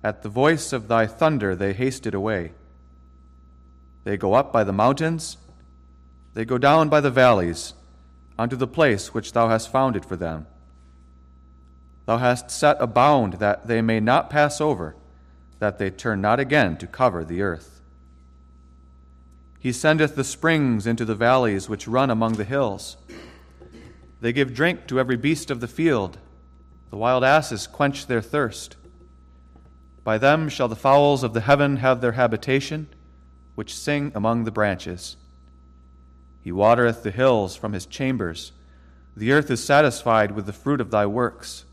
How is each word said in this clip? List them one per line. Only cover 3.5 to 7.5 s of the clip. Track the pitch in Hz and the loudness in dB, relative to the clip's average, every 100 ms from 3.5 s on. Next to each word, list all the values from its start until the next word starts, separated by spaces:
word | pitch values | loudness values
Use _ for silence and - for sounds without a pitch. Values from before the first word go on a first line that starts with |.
| - - - - - | -20 -20 -20 -20 -12
They | - 101 | -6 -2
go | 98 | 2
up | 113 139 | 2 4
by | 117 101 | 0 0
the | |
mountains. | 98 117 139 160 165 - - - - - - _ _ _ _ _ | 2 2 2 -2 -4 -10 -16 -20 -20 -20 -20 _ _ _ _ _
They | 110 | -8
go | 113 127 | -4 2
down | 139 160 151 | 6 6 4
by | 151 | 2
the | 139 | 2
valleys, | 127 127 107 85 | 6 6 6 2